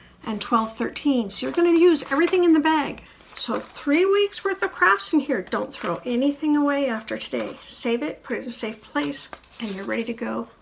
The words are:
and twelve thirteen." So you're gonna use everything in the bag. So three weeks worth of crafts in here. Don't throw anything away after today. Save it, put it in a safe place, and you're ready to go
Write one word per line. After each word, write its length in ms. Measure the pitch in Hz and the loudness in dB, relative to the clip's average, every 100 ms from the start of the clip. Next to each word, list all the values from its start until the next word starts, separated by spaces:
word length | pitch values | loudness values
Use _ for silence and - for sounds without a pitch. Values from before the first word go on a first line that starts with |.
| - - | -20 -14
and 160 | - 214 | -8 -8
twelve 380 | - 233 220 - | 0 0 0 -4
thirteen." 540 | 233 - 285 262 202 | -6 -2 0 2 0
So 160 | - 254 | -4 -4
you're 80 | 269 | 2
gonna 240 | 349 339 | 4 6
use 260 | 359 302 - | 6 4 2
everything 320 | 277 339 370 | 0 2 4
in 100 | 349 | 6
the 60 | 320 | 6
bag. 420 | 302 311 262 - - - - - | 4 2 0 -6 -14 -20 -16 -8
So 240 | - - | -4 -4
three 460 | - - - 294 381 | -8 -6 0 4 4
weeks 380 | 403 403 - | 4 2 -2
worth 180 | 392 381 | -4 -2
of 120 | 381 | -4
crafts 380 | - 359 392 - | 2 2 2 2
in 80 | 311 | 0
here. 220 | 285 233 | 2 -2
Don't 320 | 180 214 - | -2 -4 -4
throw 260 | - 208 170 247 | -6 -6 -4 -2
anything 500 | 240 277 285 311 294 | 0 0 0 2 2
away 320 | 285 277 269 | 2 2 0
after 300 | 220 226 226 | -2 -6 -8
today. 400 | - 247 214 - | -4 -6 -6 -10
Save 400 | - - 240 233 | -10 -6 -2 -2
it, 180 | 302 - | -2 -8
put 160 | - 233 | -8 -8
it 60 | |
in 60 | 240 | -6
a 20 | |
safe 280 | 233 220 220 | -6 -6 -8
place, 480 | - 285 294 277 - - - - | -6 -4 -2 -4 -12 -18 -20 -10
and 120 | 220 | -8
you're 140 | 190 208 | -6 -4
ready 180 | 220 | -4
to 100 | 226 | -4
go 360 | 233 220 220 233 - | -6 -6 -6 -8 -14